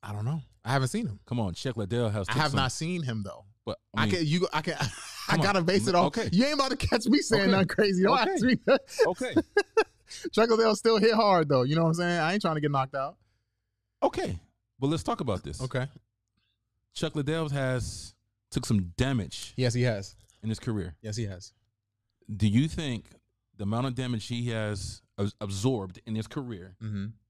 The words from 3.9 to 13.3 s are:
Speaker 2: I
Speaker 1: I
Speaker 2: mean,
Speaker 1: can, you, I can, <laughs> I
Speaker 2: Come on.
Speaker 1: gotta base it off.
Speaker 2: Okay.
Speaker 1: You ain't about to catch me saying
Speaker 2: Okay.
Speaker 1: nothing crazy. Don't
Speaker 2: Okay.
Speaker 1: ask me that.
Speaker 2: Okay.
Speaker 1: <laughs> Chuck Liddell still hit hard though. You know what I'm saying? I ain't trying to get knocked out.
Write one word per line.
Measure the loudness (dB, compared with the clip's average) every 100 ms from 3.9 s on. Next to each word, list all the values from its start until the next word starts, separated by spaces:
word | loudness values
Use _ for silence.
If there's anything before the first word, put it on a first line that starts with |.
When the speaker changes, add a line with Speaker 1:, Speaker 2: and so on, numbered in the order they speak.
| -2
Speaker 2:
I |
Speaker 1:
I | 0
Speaker 2:
mean, | 2
Speaker 1:
can, | 2
you, | 0 0
I | -2
can, | -4
<laughs> | -4
I | -4 -6 -14 -14 -2
Speaker 2:
Come | 2
on. | 4
Speaker 1:
gotta | 2
base | 2 2 4
it |
off. | 4 4
Speaker 2:
Okay. | 2 0
Speaker 1:
You | 4
ain't | 4
about | 2 0
to | 0
catch | 0 0 2
me | 2
saying | 4 2
Speaker 2:
Okay. | 4
Speaker 1:
nothing | 4 2
crazy. | 2 2 4
Don't | 4 4
Speaker 2:
Okay. | 2
Speaker 1:
ask | 2
me | 2 2 4
that. | 2 2 0 0
Speaker 2:
Okay. | 2 0 0 2 0 2 2
Speaker 1:
<laughs> | 0 _ _ -12 -4
Chuck | 2 4
Liddell | 6 4 4
still | 4 6
hit | 6
hard | 6 6 6 6
though. | 2
You | 4 2
know |
what | 2
I'm |
saying? | 2 0 2
I | 2
ain't | 0
trying | 0
to | 0
get | 0
knocked | 0 -2
out. | -4 -6 -8 _